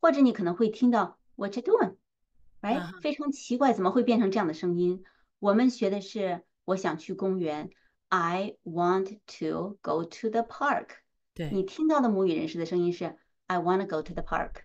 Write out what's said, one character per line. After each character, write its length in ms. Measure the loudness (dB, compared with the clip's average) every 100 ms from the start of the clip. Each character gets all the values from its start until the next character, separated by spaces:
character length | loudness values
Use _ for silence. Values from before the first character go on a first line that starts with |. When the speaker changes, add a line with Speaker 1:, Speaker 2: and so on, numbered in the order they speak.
Speaker 1:
或 100 | 4
者 100 | 6
你 120 | 4
可 100 | 4
能 140 | -2 2
会 120 | 0
听 220 | 4 4
到： 280 | 4 0 -6 _ -8
“What 200 | -6 -4
you 60 |
doing？”Right？ 1160 | 2 2 2 -2 _ _ _ _ -20 -8 -2 -2
Speaker 2:
啊 120 | -2
哈。 60 | -6
Speaker 1:
非 100 | -4
常 180 | -2 -4
奇 260 | -6 -4 2
怪， 160 | 4
怎 120 | 4
么 80 | 2
会 100 | 2
变 160 | 4 4
成 140 | 4
这 60 | 2
样 100 | -2
的 60 |
声 220 | -2 -2 2
音？ 280 | 0 0 -8 _ _ _
我 160 | 2
们 160 | 4 4
学 200 | 2 -2
的 100 | -2
是： 420 | -6 -6 -4 -4 -10 _
我 100 | -4
想 240 | -2 -2 -6
去 160 | -8
公 240 | -4 -2 -2
园。 320 | -2 -4 -10 _ _ _ _
“I 480 | -2 0 -2 -4 -8
want 540 | -8 0 2 2 0 -8 -18 -8
to 400 | -4 -4 -6 -8
go 220 | -4 -4
to 260 | -4 -6 -4
the 120 | -2
park。” 440 | -4 -4 -2 -2 -4 -20 _ _ _
Speaker 2:
对。 160 | -10 -6
Speaker 1:
你 100 | -4
听 240 | -4 -2 2
到 140 | 4
的 80 | 2
母 180 | 2 2
语 80 |
人 140 | 0 -2
士 100 | -6
的 80 | -2
声 140 | 0
音 120 | 0
是： 240 | -2 -8 -10 _ _ _
I 120 | -2
wanna 280 | 2 0 0
go 160 | -4
to 100 | -4
the 100 | -8
park。 400 | -4 -4 -4 -10